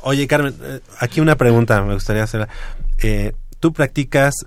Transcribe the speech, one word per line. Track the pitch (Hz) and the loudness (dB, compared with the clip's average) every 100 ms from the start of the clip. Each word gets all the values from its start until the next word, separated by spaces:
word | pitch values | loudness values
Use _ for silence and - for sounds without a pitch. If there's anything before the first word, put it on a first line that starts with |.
Oye, | 131 139 139 | -4 -2 2
Carmen, | 147 139 139 | 2 0 -6
eh, | 139 135 - - | -12 -14 -16 -6
aquí | 120 - | -4 2
una | 156 151 | 2 4
pregunta | 123 117 117 107 | 4 4 4 2
me | 101 | 2
gustaría | 101 - 107 | -2 -2 -2
hacerla. | 110 110 107 - - - - - | -2 -4 -6 -8 -10 -4 -2 2
Eh, | 110 104 104 - - - | 2 2 -2 -6 -12 -2
tú | 165 | -2
practicas, | 156 139 - 131 143 139 135 | 0 -2 -2 0 2 2 0